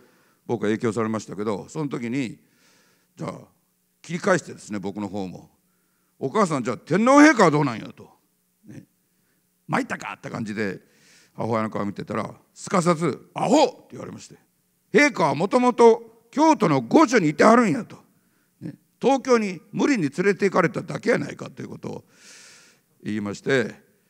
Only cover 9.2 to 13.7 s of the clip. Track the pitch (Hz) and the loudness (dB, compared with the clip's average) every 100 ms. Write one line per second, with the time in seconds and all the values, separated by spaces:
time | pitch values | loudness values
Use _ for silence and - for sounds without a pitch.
9.2 | _ _ _ _ - 240 247 - 101 95 | _ _ _ _ -6 -4 -4 -10 -12 -14
10.2 | 131 104 107 104 101 92 _ _ _ _ | -12 -10 -8 -6 -6 -8 _ _ _ _
11.2 | _ - 110 113 110 104 101 95 98 104 | _ -8 -4 -2 -2 -4 -6 -8 -8 -8
12.2 | - - _ - - 190 170 156 165 - | -8 -14 _ -18 -2 0 2 0 -2 -6
13.2 | - - 147 302 269 | -12 -6 2 4 4